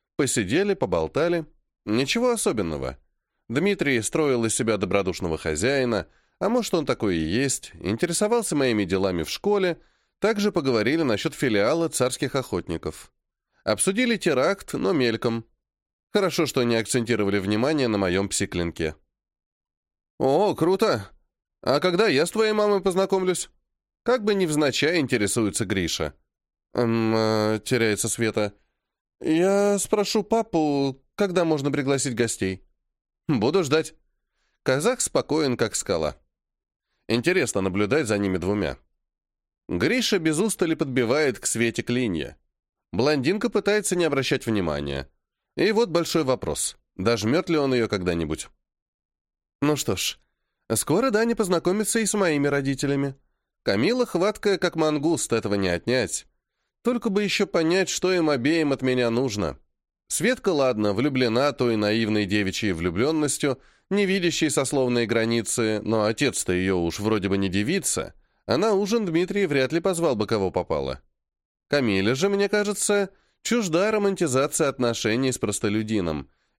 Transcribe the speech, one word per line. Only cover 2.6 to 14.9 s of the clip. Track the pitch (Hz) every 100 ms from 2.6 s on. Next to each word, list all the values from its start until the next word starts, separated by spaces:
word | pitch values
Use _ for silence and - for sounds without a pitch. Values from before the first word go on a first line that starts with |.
| 85 73 64 - _ _ _ _ -
Дмитрий | 120 196 202 143 123
строил | 104 - 147 123 113
из | -
себя | 113 104
добродушного | 95 101 92 85 90 80
хозяина, | 82 76 113 139 123 104 85 _ _ _
а | 190
может, | 247 208
он | 175 139
такой | 123 107 82
и | 78
есть, | 107 139 - - -
интересовался | 90 113 170 165 208 240 208
моими | 151 131 107
делами | 92 92 95 90
в | 78
школе, | - 202 208 185 160 _ _ _ _
также | 202 208 208
поговорили | 190 135 117 107 160
насчёт | 147 104 160
филиала | - 135 104 107 165 165
царских | - 127 - 135 135
охотников. | - 90 - 82 80 - - _ _ _ _ _
Обсудили | - 107 - 202 247 220
теракт, | 175 127 156 196 -
но | - 190